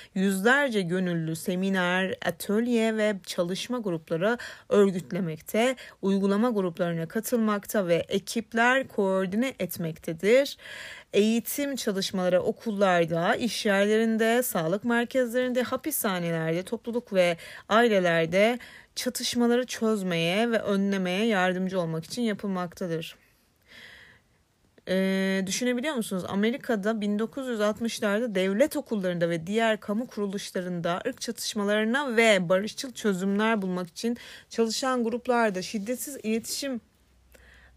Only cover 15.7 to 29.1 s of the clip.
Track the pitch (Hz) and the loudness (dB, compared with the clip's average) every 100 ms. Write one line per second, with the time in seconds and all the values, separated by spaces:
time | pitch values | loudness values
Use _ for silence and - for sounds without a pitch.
15.7 | 220 320 - 220 180 170 165 160 165 185 | -4 -4 -2 -2 -2 -2 -2 0 -2 -4
16.7 | 226 - 233 240 190 175 170 - - - | -8 -6 -6 0 2 2 0 -8 -18 2
17.7 | 214 240 202 175 165 165 185 214 247 - | 4 6 4 4 2 2 4 2 2 -8
18.7 | - - - 254 - 240 240 233 240 254 | -20 -14 -8 -6 -4 -4 2 2 2 0
19.7 | - 220 220 185 170 165 190 240 226 - | -2 0 0 0 0 2 2 2 0 2
20.7 | 196 196 196 185 185 233 196 180 185 185 | 2 2 0 0 0 2 2 2 0 -2
21.7 | 185 165 160 160 - 233 202 208 185 180 | -2 -2 -4 -6 -2 -2 -2 -4 -4 -6
22.7 | - 185 160 160 - _ _ _ _ _ | -6 -6 -4 -8 -16 _ _ _ _ _
23.7 | - - - - - _ _ _ _ _ | -20 -20 -20 -20 -20 _ _ _ _ _
24.7 | _ - 185 190 190 190 190 190 196 247 | _ -2 0 2 2 0 0 -2 -2 0
25.7 | 247 294 269 208 190 - 196 214 269 - | 0 -2 -4 -4 -4 -2 0 0 -2 -2
26.7 | 220 202 226 208 208 220 - 262 226 208 | -2 -2 -2 -2 -2 -4 -6 -6 0 0
27.7 | 214 233 - 214 202 247 190 190 202 302 | 0 -4 -2 -2 0 0 0 2 2 2
28.7 | 302 - 220 185 | 0 -4 -2 -2